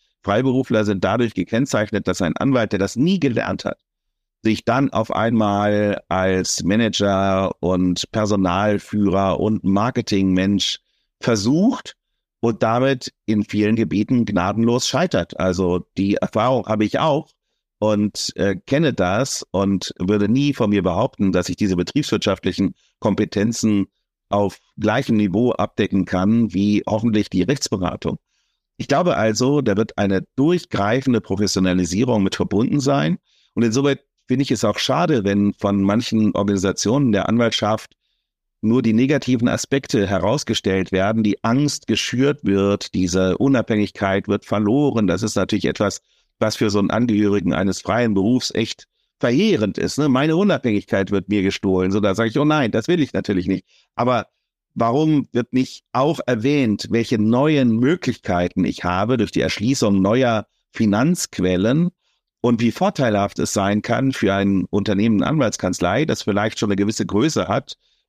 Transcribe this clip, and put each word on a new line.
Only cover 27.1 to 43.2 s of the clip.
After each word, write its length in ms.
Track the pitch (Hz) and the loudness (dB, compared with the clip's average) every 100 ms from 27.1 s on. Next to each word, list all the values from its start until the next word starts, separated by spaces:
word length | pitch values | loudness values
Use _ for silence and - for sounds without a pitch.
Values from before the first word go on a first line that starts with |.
| 107 - | 0 0
die 140 | 95 | -2
Rechtsberatung. 720 | 123 147 - 101 90 - - - - _ _ _ _ - | 0 -2 -2 -4 -4 -4 -6 -8 -12 _ _ _ _ -14
Ich 60 | - | -2
glaube 300 | 143 180 85 | 0 2 0
also, 440 | 110 107 127 147 | 0 0 0 0
da 160 | 107 98 | 0 0
wird 220 | 110 - | -2 -2
eine 260 | 101 95 - - | 0 0 -2 0
durchgreifende 840 | 147 180 - - 101 123 131 117 | 2 2 -2 -4 0 0 0 0
Professionalisierung 1040 | - 98 104 101 92 90 87 92 127 113 | 0 -2 0 0 2 2 0 0 0 2
mit 140 | 95 - | 0 -2
verbunden 420 | - 98 123 147 | -2 0 0 0
sein. 400 | 135 143 156 180 - _ _ | 0 0 0 -4 -8 _ _
Und 100 | - | 0
insoweit 400 | 113 120 143 139 - _ _ | 0 2 0 -2 -6 _ _
finde 160 | 127 | -2
ich 80 | 139 | 0
es 100 | 120 | 0
auch 160 | 110 - | 0 -2
schade, 460 | - 135 170 135 | -2 0 2 2
wenn 280 | 98 101 101 | 2 2 2
von 300 | - 101 101 | 0 -2 0
manchen 500 | 98 107 117 113 107 - | 2 0 0 0 2 2
Organisationen 720 | 101 101 95 90 101 131 135 | 0 0 0 0 0 2 2
der 180 | 98 85 | 2 0
Anwaltschaft 680 | 113 117 - 104 110 - _ _ _ _ _ _ _ | 0 0 0 -2 -2 -6 _ _ _ _ _ _ _
nur 220 | 107 120 | 0 2
die 100 | 113 | 2
negativen 560 | 110 135 143 - 123 117 | 2 2 2 0 0 0
Aspekte 580 | - - 135 - 120 98 | -2 -2 -4 -2 0 0
herausgestellt 880 | 95 95 143 - 110 101 95 92 | 0 0 -2 -2 -2 0 -2 0
werden, 300 | 95 98 110 | 0 0 0
die 200 | 107 - | 0 0
Angst 420 | 113 127 147 - - | 0 0 0 -2 -4
geschürt 580 | 107 - 120 139 147 | -2 -2 0 0 0
wird, 500 | - 98 101 101 - | 0 2 2 0 -4
diese 440 | 90 92 92 | -4 -2 0